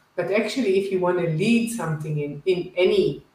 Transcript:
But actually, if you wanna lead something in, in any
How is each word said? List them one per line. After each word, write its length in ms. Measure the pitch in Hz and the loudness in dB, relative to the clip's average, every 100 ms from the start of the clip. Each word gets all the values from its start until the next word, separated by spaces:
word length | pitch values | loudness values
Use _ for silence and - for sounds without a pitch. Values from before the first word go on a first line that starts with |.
| _ - | _ -6
But 160 | 175 | -2
actually, 480 | 208 220 269 208 190 | 0 0 -2 0 0
if 120 | - | 0
you 80 | 185 | 0
wanna 280 | 175 175 165 | 0 0 0
lead 420 | 156 214 233 - | 0 2 2 2
something 480 | - 160 151 151 151 | -4 -4 -4 -4 -4
in, 220 | 147 147 190 | -4 -4 -2
in 260 | 180 - - | -2 -2 2
any 480 | 190 208 - - - | 4 4 2 0 -10